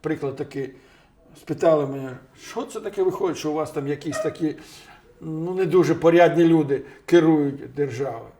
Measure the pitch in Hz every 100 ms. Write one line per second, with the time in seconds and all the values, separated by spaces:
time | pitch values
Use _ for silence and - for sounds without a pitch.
0 | 156 156 139 135 143 139 131 - _ _
1 | _ _ _ - - 147 175 156 139 139
2 | 131 131 _ _ - 220 269 220 214 196
3 | 185 180 185 147 151 151 151 156 139 147
4 | 156 147 622 - 156 - - - - -
5 | _ _ 160 156 165 185 180 180 151 165
6 | 165 170 170 151 165 165 139 135 - -
7 | - 170 160 156 143 139 127 131 139 120
8 | 135 117 110